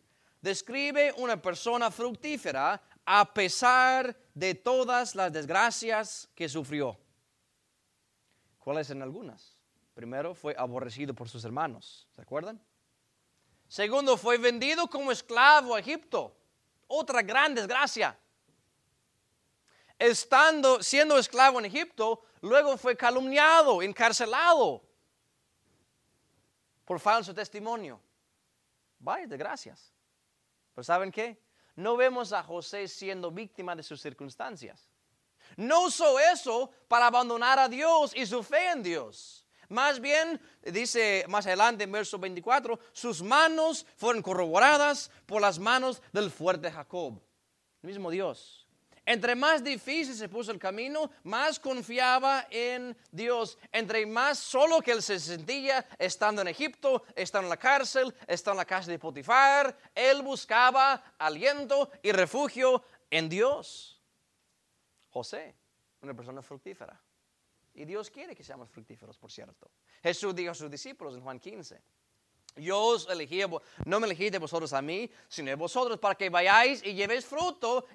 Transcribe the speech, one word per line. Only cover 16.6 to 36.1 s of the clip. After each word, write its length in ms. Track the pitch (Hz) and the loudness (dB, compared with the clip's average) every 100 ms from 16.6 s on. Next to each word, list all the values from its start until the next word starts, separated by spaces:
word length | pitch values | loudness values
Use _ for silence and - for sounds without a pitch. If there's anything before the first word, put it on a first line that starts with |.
| _ _ - | _ _ -6
Otra 340 | 285 294 254 | -4 -2 -2
gran 320 | 196 247 302 | 2 2 2
desgracia. 640 | 247 196 247 285 233 160 - _ _ _ _ _ _ _ _ _ _ _ _ _ _ _ _ _ - | 2 -2 0 0 0 -2 -4 _ _ _ _ _ _ _ _ _ _ _ _ _ _ _ _ _ 2
Estando, 840 | 240 226 - 269 311 311 269 240 | 2 2 4 6 6 6 4 4
siendo 340 | - 277 311 277 | 2 2 4 4
esclavo 440 | - 240 269 247 | 2 6 6 6
en 60 | 208 | -2
Egipto, 580 | 262 339 - 220 220 _ _ | -6 -6 -4 -2 -2 _ _
luego 360 | 190 269 294 262 | 2 4 4 0
fue 200 | 247 240 | -2 0
calumniado, 840 | 240 254 262 285 302 330 294 185 | 0 0 0 4 8 8 6 4
encarcelado 1000 | 196 - 233 214 220 262 339 320 196 120 _ _ _ _ _ _ _ _ _ _ _ _ _ _ _ _ _ _ _ _ | 0 2 2 2 -2 2 4 6 4 0 _ _ _ _ _ _ _ _ _ _ _ _ _ _ _ _ _ _ _ _
por 140 | - 175 | -10 -4
falso 340 | 208 226 190 | 2 0 0
testimonio. 640 | 185 202 208 220 233 165 110 _ _ _ _ _ _ _ _ _ _ | -10 -12 -10 -8 -8 -10 -16 _ _ _ _ _ _ _ _ _ _
Varias 320 | - 359 294 | -8 -8 -8
desgracias. 600 | 143 202 - - - _ _ _ _ _ _ _ _ _ | -10 -10 -10 -14 -20 _ _ _ _ _ _ _ _ _
Pero 100 | - | -10
¿saben 280 | 127 180 190 | 0 0 0
qué? 280 | 214 233 220 _ _ _ - | -6 -8 -10 _ _ _ -8
No 200 | 202 240 | -2 2
vemos 360 | 254 247 208 | 2 2 -4
a 100 | 196 | -6
José 460 | 156 175 - 202 190 | -6 -10 -10 -10 -10
siendo 420 | - 190 190 175 | -10 -10 -8 -8
víctima 460 | 170 220 - 180 165 | -10 -14 -12 -10 -10
de 60 | |
sus 180 | - 147 | -12 -14
circunstancias. 880 | 147 127 139 - 240 180 120 - _ _ _ _ _ _ _ - | -14 -14 -16 -12 -14 -14 -18 -20 _ _ _ _ _ _ _ -8
No 260 | 226 330 | 2 2
usó 360 | 359 - 311 | 2 2 4